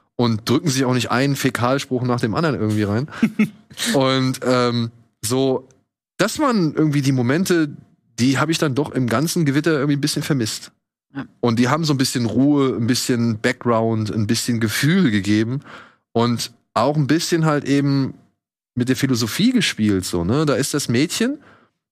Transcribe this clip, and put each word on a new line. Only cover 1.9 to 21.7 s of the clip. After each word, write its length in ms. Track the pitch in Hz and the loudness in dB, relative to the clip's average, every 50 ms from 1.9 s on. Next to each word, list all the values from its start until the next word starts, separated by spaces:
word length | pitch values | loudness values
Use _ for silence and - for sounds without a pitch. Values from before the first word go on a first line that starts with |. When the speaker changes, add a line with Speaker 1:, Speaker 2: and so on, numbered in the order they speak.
| 131 123 123 | -4 -4 -2
Speaker 1:
nach 160 | 123 123 120 | -2 -2 0
dem 160 | 123 113 98 | -2 -2 -2
anderen 200 | - 165 160 131 87 | 0 0 0 0 0
irgendwie 240 | 107 107 107 107 107 | -2 -2 0 0 0
rein. 240 | 98 101 113 139 156 - - - 214 - - 214 208 | 0 0 -2 -2 -4 -4 -2 -2 -2 0 0 -2 -2
Speaker 2:
<laughs> 460 | - - - _ - - - 240 226 | -2 -12 -20 _ -12 -8 -4 -2 0
Speaker 1:
Und, 460 | 143 135 131 131 131 131 131 131 - - | 2 2 2 2 2 0 -2 -2 -2 0
ähm, 460 | 127 127 123 123 123 120 120 117 117 - - _ _ _ _ | 0 2 2 2 0 0 -2 -4 -4 -6 -12 _ _ _ _
so, 460 | - 110 123 131 135 135 131 - - - _ _ _ _ _ _ _ _ _ - | -6 -2 0 0 0 0 0 -2 -4 -10 _ _ _ _ _ _ _ _ _ -2
das 200 | - 220 - - | -2 -2 0 0
waren 340 | 311 269 240 208 170 151 - | 0 2 2 2 0 0 0
irgendwie 260 | - 156 156 139 147 | 0 0 2 2 0
die 100 | 131 139 135 | 0 2 2
Momente, 560 | 131 120 120 135 170 190 - 180 170 156 147 135 - - _ _ _ _ _ _ - | 2 2 2 2 0 2 2 2 2 2 0 -4 -12 -20 _ _ _ _ _ _ 0
die 180 | 117 131 139 123 | 2 2 2 2
habe 140 | 147 151 | 0 0
ich 60 | 165 160 | 0 0
dann 180 | 170 151 123 | 0 0 0
doch 160 | 123 151 - | 0 -2 -2
im 160 | - 131 131 117 | -2 -2 -2 0
ganzen 380 | 113 117 151 170 - 180 165 | 0 0 -2 -2 0 0 0
Gewitter 260 | 139 131 147 151 175 | 0 0 0 2 0
irgendwie 240 | 160 139 127 147 143 139 | 0 0 2 0 0 0
ein 40 | |
bisschen 220 | 135 151 - 147 143 | 0 -2 -2 -2 -2
vermisst. 480 | - 156 131 117 - - - - - _ _ _ _ _ _ _ _ - | -2 -2 0 -2 -2 -6 -10 -12 -16 _ _ _ _ _ _ _ _ -12
Speaker 2:
Ja. 100 | - 120 - _ - | -12 -12 -12 _ -2
Speaker 1:
Und 200 | - 120 117 110 | 0 0 2 4
die 100 | 123 123 | 2 2
haben 160 | 139 160 170 | 2 0 0
so 80 | 151 151 | 0 0
ein 40 | 131 | 0
bisschen 280 | 135 - - 135 120 | 0 0 0 -2 -2
Ruhe, 500 | 110 104 120 135 143 147 143 135 131 110 | 0 0 2 2 4 4 2 2 0 0
ein 120 | 95 117 110 | -2 0 0
bisschen 520 | 127 113 - - 127 117 117 117 113 107 | 0 0 0 -2 0 0 0 0 -2 0
Background, 720 | - 127 127 - - 123 117 113 113 113 113 110 110 104 - | -2 -2 -2 -2 0 0 2 2 2 0 0 0 -2 -2 -2
ein 140 | 113 107 104 | -2 -2 -2
bisschen 320 | 117 113 - - 120 113 | -4 -6 -4 -2 -2 0
Gefühl 520 | 113 110 - - - 143 170 196 180 131 | 0 -2 -2 0 0 2 2 4 2 2
gegeben 500 | 104 104 92 101 104 107 113 113 127 143 - - - - - - _ _ _ _ | 2 0 0 2 2 2 0 0 -4 -8 -8 -12 -20 -20 -20 -20 _ _ _ _
und 400 | - 117 117 120 120 113 - - - _ _ _ - | -2 0 2 2 0 -2 -4 -10 -12 _ _ _ -2
auch 240 | - 117 139 151 156 | 0 0 0 2 0
ein 100 | 143 120 | 2 2
bisschen 380 | 143 165 - - 175 165 160 | 2 0 0 0 0 2 2
halt 180 | 160 147 143 - | 2 2 0 0
eben 500 | 131 139 143 139 143 139 139 135 127 - - _ _ _ _ _ _ _ _ _ _ - 120 | 0 0 2 2 2 2 0 0 -2 -6 -10 _ _ _ _ _ _ _ _ _ _ -4 -4
mit 120 | 123 120 | 0 0
der 60 | 131 - | 0 0
Philosophie 540 | - 135 131 110 120 107 - - 185 247 254 | 0 0 0 0 -2 -2 -2 2 2 2 2
gespielt, 500 | 233 156 - - - 107 107 101 95 87 | 2 0 0 -2 0 0 2 2 0 -2
so, 220 | - - 87 85 | -2 -4 -2 0
ne? 200 | 87 117 147 160 | 0 0 0 2
Da 100 | 147 131 | 0 0
ist 180 | 101 90 - - | 0 -2 -2 -4
das 160 | 147 - - | -4 -2 0
Mädchen, 480 | 120 120 151 180 - - 226 254 285 - - - - _ _ _ | 0 0 0 0 -2 -2 -2 -2 -2 -6 -12 -20 -20 _ _ _